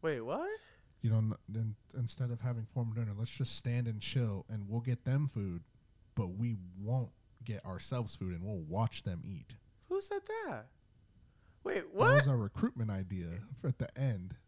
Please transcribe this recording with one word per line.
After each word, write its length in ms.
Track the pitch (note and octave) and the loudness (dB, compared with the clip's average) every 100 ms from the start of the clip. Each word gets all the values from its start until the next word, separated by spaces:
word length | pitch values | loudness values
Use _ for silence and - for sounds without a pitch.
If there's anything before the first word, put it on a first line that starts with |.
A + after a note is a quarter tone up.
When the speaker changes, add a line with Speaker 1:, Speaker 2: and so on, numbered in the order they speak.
Speaker 1:
Wait, 200 | D#3+ C#3 | 0 0
what? 280 | A2+ F#3+ F4+ A4 - - - - | 0 -2 -2 -6 -10 -20 -20 -2
Speaker 2:
You 100 | A#2 | 2
know, 60 | A2 | 4
n-, 160 | A2 - - | 2 -2 -6
in-, 220 | G#2+ A2 G#2 - C3 | -4 -4 -4 -10 -4
instead 340 | A#2+ - B2 | -4 -2 -4
of 100 | A#2+ | -2
having 240 | B2+ A#2 A2 | -4 -4 -4
formal 300 | C3 A#2 A2+ | -2 -2 0
dinner, 160 | A2+ G2+ | -2 -2
let's 120 | A#2+ | -4
just 240 | - C3 - | -2 -4 -2
stand 320 | B2 A#2+ A#2+ | -2 0 0
and 140 | G#2+ | -2
chill, 440 | - C3+ A#2 G2 - | -2 2 2 0 -4
and 180 | A2 G2+ | -6 -2
we'll 140 | A2+ | -2
get 240 | A#2+ A#2+ - | 0 -2 2
them 220 | C3+ D3 | 2 2
food, 340 | - G2 F2 - - _ _ - - | 0 -2 -4 -8 -20 _ _ -6 -2
but 120 | F#2+ | -2
we 260 | F#2+ A#2+ G#2+ F2+ F#2 | 0 0 -2 -6 -8
won't 300 | G2+ B2+ A#2+ - _ - | 0 0 0 -8 _ -14
get 200 | A#2 G#2 - | -8 -6 -6
ourselves 500 | F#2 - B2+ A2 - | -8 -4 -4 -4 -4
food, 180 | F#2 | -4
and 100 | F2 | -4
we'll 140 | F#2+ G2+ | -4 -4
watch 460 | D#2 F#2 A#2 - | -2 0 0 0
them 180 | - E2+ | -4 -6
eat. 320 | E2 F2+ - - - - - | -6 -10 -12 -20 -20 -20 -4
Speaker 1:
Who 120 | F#4+ | -4
said 200 | G4+ G4+ G4 A4 G4 | -2 -6 -4 -6 -4
that? 200 | C3 A#2 _ _ - - - - - - - | -6 -10 _ _ -20 -20 -20 -20 -20 -20 -8
Wait, 120 | - - | -2 -2
Speaker 2:
That 120 | D#3 | -2
was 320 | F#3+ A4+ B4 C#3 | 6 10 10 8
Speaker 1:
what? 20 | |
Speaker 2:
our 100 | B2+ | 4
recruitment 520 | G2+ - A#3 - A2 | 2 2 0 2 -2
idea 380 | G2 F#2 F#2+ E2+ F2 G#2+ C#3 | 0 -2 -4 -4 -6 -10 -4
for 60 | D3 | -2
at 100 | B2+ | -2
the 180 | B2+ - | -2 0
end. 380 | C3+ G#2 F#2 - | 0 0 -4 -10